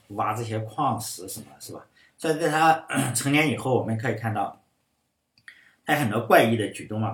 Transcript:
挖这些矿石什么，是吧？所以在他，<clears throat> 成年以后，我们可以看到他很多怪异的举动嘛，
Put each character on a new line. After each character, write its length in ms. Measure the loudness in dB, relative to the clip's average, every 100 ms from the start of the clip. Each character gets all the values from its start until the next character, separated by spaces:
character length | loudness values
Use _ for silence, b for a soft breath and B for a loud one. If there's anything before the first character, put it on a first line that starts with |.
| -10
挖 260 | -4 -4
这 80 | -4
些 160 | -4 -6
矿 420 | -6 -2 -2 -2
石 280 | -6 -10 -12
什 100 | -14
么， 80 | -16 -18
是 120 | -18
吧？ 140 | -18 -20 b b -6
所 100 | -2
以 120 | 0
在 80 | 0
他， 360 | 4 4 4 0 -2
<clears throat> 160 | -2
成 160 | -2 2
年 180 | 2 2
以 80 | 0
后， 220 | 0 0
我 60 |
们 120 | 0 -2
可 140 | -2
以 40 |
看 200 | -4 -4
到 260 | -4 -6 -8 _ _ _ _ _ _ _ _ B B B B
他 100 | -2
很 160 | 0 0
多 160 | 0 4
怪 160 | 6
异 140 | 6 2
的 100 | -2
举 180 | -6 -8
动 120 | -4
嘛， 100 | -4